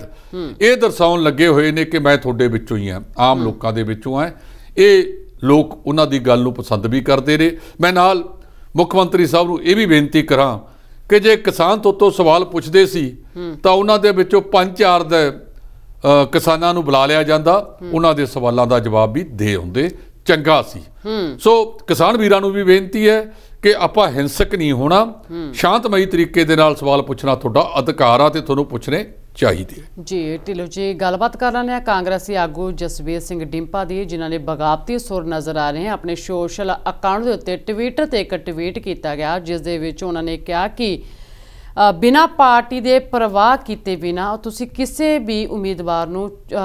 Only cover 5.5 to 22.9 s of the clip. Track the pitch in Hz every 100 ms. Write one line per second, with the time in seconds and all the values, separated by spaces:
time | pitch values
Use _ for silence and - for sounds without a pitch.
5.5 | 147 151 - - 156 147 135 120 120 123
6.5 | 120 113 107 110 131 131 135 135 151 165
7.5 | 165 - - 175 180 185 180 170 - -
8.5 | - - 151 170 190 180 180 160 170 175
9.5 | 170 170 208 202 151 147 156 147 135 135
10.5 | 107 - - - - - 208 214 214 214
11.5 | - 170 214 202 196 202 - 165 170 185
12.5 | 170 151 190 185 180 131 120 - 175 175
13.5 | 147 190 190 208 214 208 185 185 196 196
14.5 | 196 185 180 196 175 160 160 143 110 -
15.5 | - - - - - 143 143 135 165 165
16.5 | 160 170 175 143 135 139 156 151 156 160
17.5 | 196 202 - 180 165 165 147 135 135 120
18.5 | 120 120 120 113 107 110 110 120 107 107
19.5 | 95 87 107 170 - - - - 160 147
20.5 | 147 110 90 - - 208 220 165 120 -
21.5 | 226 220 - - 165 170 233 208 196 196
22.5 | 202 185 190 185